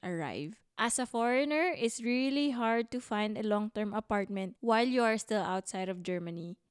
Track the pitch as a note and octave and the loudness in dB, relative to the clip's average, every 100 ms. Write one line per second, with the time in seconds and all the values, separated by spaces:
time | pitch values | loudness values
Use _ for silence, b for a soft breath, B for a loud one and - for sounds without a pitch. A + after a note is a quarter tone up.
0 | - E3+ D3 G2 D3 A3 _ - A3+ A#3 | -6 -4 -4 -4 -8 -10 _ -2 0 0
1 | B3 A#3 A#3 B3 C#4+ D4+ F4+ - A3+ A3+ | -2 0 2 2 2 2 0 2 0 0
2 | A#3 B3 C4 C4+ C#4+ A#3+ A3+ A3+ A#3 B3 | 0 2 2 2 0 0 2 0 0 -6
3 | - G#3+ G#3+ G#3+ G#3+ G#3 G#3+ G#3+ G#3+ G#3 | -4 -2 0 -2 0 2 0 -2 -2 -2
4 | - G#3 G3 G3 F#3+ - A#3 A3+ B3 B3 | -2 -2 -2 -4 -6 -2 2 4 4 4
5 | A3+ A3 - G#3+ F3+ F#3 F#3+ F#3+ F#3 F#3 | 4 2 0 0 0 -2 -4 -4 -4 -4
6 | F3+ F3+ E3+ E3+ E3+ F3 _ | -4 -4 -4 -8 -10 -12 _